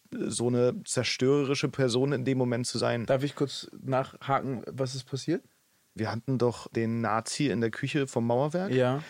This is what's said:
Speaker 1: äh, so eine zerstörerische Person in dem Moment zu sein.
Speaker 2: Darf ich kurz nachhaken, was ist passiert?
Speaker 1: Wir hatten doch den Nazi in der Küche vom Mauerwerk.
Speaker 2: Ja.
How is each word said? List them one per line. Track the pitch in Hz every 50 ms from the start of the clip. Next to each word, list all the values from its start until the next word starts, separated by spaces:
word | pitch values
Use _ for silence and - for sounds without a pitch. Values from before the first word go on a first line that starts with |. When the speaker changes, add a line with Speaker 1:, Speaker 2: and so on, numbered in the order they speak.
| _ _ -
Speaker 1:
äh, | 247 - -
so | 113 107 117 120
eine | 123 123 123 123 - - -
zerstörerische | - - 131 120 - - - 127 131 139 147 143 127 143 135 - 139
Person | - - 135 127 110 123 135 139 147
in | 127 127
dem | 120 135 131
Moment | 127 123 120 117 123
zu | - - 117
sein. | 120 120 120 120 113
Speaker 2:
Darf | - 139 131 135
ich | 147 -
kurz | - 143 131 - - - - - - -
nachhaken, | 131 135 127 131 - - - - - 135 135 - 131 135 107 - -
was | - 127 135 123 131
ist | 135 -
passiert? | - - 131 - - 160 247 - _ _ _ _ _ _ _ _ _ _
Speaker 1:
Wir | 95 110 107
hatten | 98 117 - - 135 120
doch | 117 123 113 - - -
den | - 117 113 113 113 117 117
Nazi | 107 107 113 110 - - - 151 135
in | - 120
der | 117 113
Küche | 107 - - 135 - 156 139
vom | 131 - 123 117
Mauerwerk. | 117 120 123 139 151 151 175 185 202 131
Speaker 2:
Ja. | 131 127 123 131 143 156 -